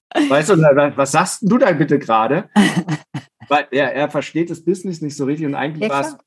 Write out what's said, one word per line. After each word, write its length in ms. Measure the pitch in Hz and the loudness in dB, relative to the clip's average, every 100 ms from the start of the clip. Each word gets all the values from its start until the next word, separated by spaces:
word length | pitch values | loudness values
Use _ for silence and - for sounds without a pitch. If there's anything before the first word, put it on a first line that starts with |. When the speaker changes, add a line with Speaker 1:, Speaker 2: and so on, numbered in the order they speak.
| _ - 294 | _ -2 2
Speaker 1:
Weißt 200 | 143 156 | 2 4
du, 60 | |
wa-, 380 | 175 156 139 143 143 | 4 6 4 2 0
was 160 | 135 | 0
sagst 300 | 156 185 - | 0 0 -2
denn 80 | 196 | 0
du 80 | 240 | 2
da 140 | 233 | 2
bitte 260 | 156 139 143 | 2 2 0
gerade? 500 | - 110 113 151 - | 2 0 2 -2 0
Speaker 2:
<laughs> 960 | 214 196 - 175 151 - 147 - _ - | 2 2 2 -4 -6 -8 -14 -14 _ -2
Speaker 1:
Weil 180 | 147 139 | -2 0
er, 240 | 131 135 | -2 -2
er 160 | 120 143 | -2 -4
versteht 380 | 151 131 156 170 | -4 -6 -4 -4
das 140 | 165 | -4
Business 380 | - 190 196 160 | -4 -4 -6 -8
nicht 140 | 156 143 | -10 -6
so 100 | 135 | -6
richtig 200 | 151 151 | -4 -6
und 80 | |
eigentlich 280 | 139 143 156 | -6 -6 -6
Speaker 2:
Ja, 60 | 214 | -4
Speaker 1:
war 100 | 139 | -4
es 80 | 143 | -6
Speaker 2:
klar. 160 | 294 | -10